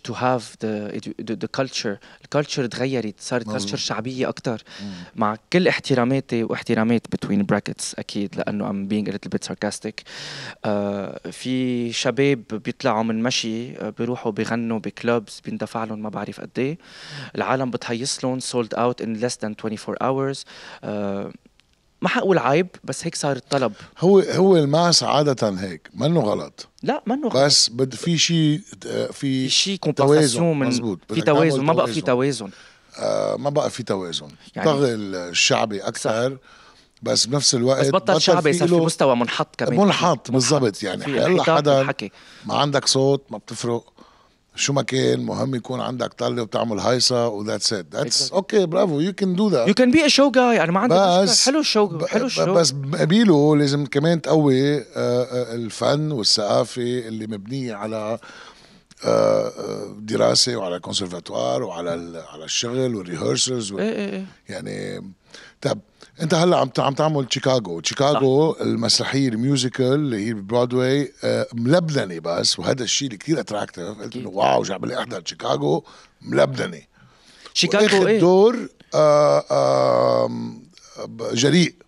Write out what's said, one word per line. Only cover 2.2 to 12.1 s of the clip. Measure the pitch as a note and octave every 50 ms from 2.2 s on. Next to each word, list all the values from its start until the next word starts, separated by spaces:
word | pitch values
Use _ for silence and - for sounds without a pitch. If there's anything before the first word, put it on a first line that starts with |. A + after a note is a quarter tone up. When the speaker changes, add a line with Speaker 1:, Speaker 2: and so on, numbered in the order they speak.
| -
Speaker 1:
الكالتشر | - - D3 D3 - - D3+ B2+
تغيرت، | A2 - - B2+ C3+ C3 A#2+ A2 G#2+ - _
صارت | - - B2+ A#2+ A2+
Speaker 2:
مظبوط. | G#2+ G#2+ G#2
Speaker 1:
كالتشر | G2 G2+ -
شعبية | G2 - - A2 G#2+ A2 C3 C3 B2+ - -
أكتر. | - - - C#3 A2 - - - - -
Speaker 2:
مم. | G2+ G2+ F#2 F2 F2 - -
Speaker 1:
مع | - A2 G#2 A2 - _ -
كل | - F3+ F#3 D3
احتراماتي | D3 - - - C3+ B2 A#2+ B2+ C3+ C3+ - - A#2+ A2+ A2
واحترامات | G#2+ A#2+ - - - A#2 A2 A2 A2+ A#2+ A2 - - -
between | - - - G#2 G2+ G2+ -
brackets | G#2 G#2 - - - - - - - -
أكيد، | - - - G#2 - - -
لأنه | - - - G#2 - - -
I'm | G#2 G3 - G2
being | G#2+ G#2+ G2+ -
a | G2
little | G2 - F#2 -
bit | G2 - -
sarcastic. | F#2+ - G#2 G#2 - - - G#2+ - - - - - - - - - - - - - - -
آه، | G#2+ - - G2+ G2+ G2+ G2+ F#2+ D#2 - - - -
في | - - - B2+ B2+ B2+ B2+ B2+ B2 A#2+ A#2+ A#2
شباب | A2+ - - C3